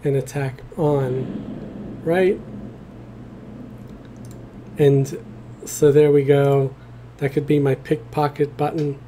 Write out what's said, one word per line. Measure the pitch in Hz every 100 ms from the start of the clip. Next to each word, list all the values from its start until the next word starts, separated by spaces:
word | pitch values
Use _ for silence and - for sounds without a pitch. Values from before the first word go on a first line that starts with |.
and | 151 139
attack | 123 143 135 123 - -
on, | 151 143 131 127 127 - - - - - - -
right? | - 175 185 - - - - - - - - - - - - - - - - - - - - - - - - -
And | 147 139 135 - - - - -
so | - - 151
there | 143 151
we | 147
go. | 135 143 143 139 135 - - - - -
That | 143
could | 151 139
be | 147
my | 139 131
pickpocket | - 151 - - 147 143 143 -
button. | 151 165 147 139